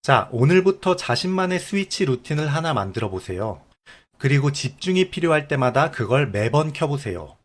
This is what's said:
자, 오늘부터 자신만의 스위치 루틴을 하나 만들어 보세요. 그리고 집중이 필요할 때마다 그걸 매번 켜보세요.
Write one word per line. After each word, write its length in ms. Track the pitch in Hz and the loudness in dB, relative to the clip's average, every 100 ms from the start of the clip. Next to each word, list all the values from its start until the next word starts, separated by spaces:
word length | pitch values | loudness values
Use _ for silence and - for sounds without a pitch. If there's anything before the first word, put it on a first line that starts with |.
자, 280 | - 127 - | 4 2 2
오늘부터 640 | 117 135 185 185 190 185 180 | 2 4 6 4 0 0 -2
자신만의 640 | - 120 185 190 185 180 | 0 -2 0 -2 0 -2
스위치 460 | - 202 190 - 175 | -2 -4 -4 -2 0
루틴을 420 | 123 - 151 151 | -2 -2 -4 -2
하나 260 | 147 160 | -2 -2
만들어 360 | 127 98 110 107 | -2 -2 -4 -4
보세요. 520 | 92 - 90 110 95 _ _ - - _ _ | -6 -8 -6 -6 -8 _ _ -20 -20 _ _
그리고 340 | 135 143 143 | 2 2 2
집중이 600 | 143 135 - 180 185 185 | -2 -8 -6 0 2 0
필요할 360 | - 170 151 147 | 0 2 2 0
때마다 440 | 139 127 127 143 | 0 2 2 0
그걸 380 | - 104 131 139 | -2 0 2 2
매번 420 | 101 113 147 156 | 0 2 2 0
켜보세요. 640 | 147 156 143 117 87 73 _ | -2 -2 -2 -6 -8 -12 _